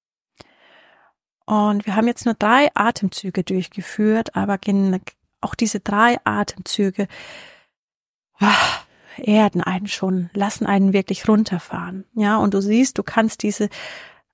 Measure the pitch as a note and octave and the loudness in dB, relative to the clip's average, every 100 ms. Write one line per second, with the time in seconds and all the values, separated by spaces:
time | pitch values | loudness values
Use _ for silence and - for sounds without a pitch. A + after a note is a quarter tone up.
0 | _ _ _ _ - _ _ _ _ _ | _ _ _ _ -20 _ _ _ _ _
1 | _ _ _ _ - G#3+ G#3 G3+ G#3 G3 | _ _ _ _ -2 0 2 0 -2 0
2 | A#3 A#3+ A#3+ A3 G#3 B3 D4 - A3 - | 0 0 -2 0 2 4 2 2 0 0
3 | G3 - F#3+ F#3 E3+ F#3 F3 - - - | -4 -4 -6 -6 -2 -4 -4 -10 -10 0
4 | G#3+ A3 - - G3 G3 - G3 G3 F#3 | 2 2 -2 -4 -2 -2 0 2 2 0
5 | - _ _ - - - A3+ G3+ - G3+ | -4 _ _ -10 -8 -2 -2 -2 -2 2
6 | A#3 A#3+ - G#3 G3+ - - - G3 F#3 | 4 2 -2 -2 -4 -6 -8 -2 0 0
7 | G3 - - - - - _ _ _ _ | -6 -6 -20 -20 -20 -20 _ _ _ _
8 | _ _ _ - G3+ - - - - _ | _ _ _ 0 2 2 0 -4 -12 _
9 | - - - G#3+ G#3 F3 - F3+ G3+ - | -20 -6 2 4 4 2 -2 -4 -6 -4
10 | F#3+ F#3 F3 G3+ G3+ - G3+ G3 G3 G3 | -2 -2 -2 -2 -4 -2 0 4 4 4
11 | F#3+ F#3+ - G#3+ G#3+ F3 - F3+ F3 F#3+ | 0 -4 2 2 2 -2 -6 -8 -8 -10
12 | - A3+ G#3 G#3+ G#3 G3 G3 A3 C4 - | -8 -2 0 2 2 0 2 2 2 0
13 | - - A3 - G#3 - G#3 - - - | -2 0 0 -2 -4 -2 -4 -6 -16 -18
14 | - _ _ | -20 _ _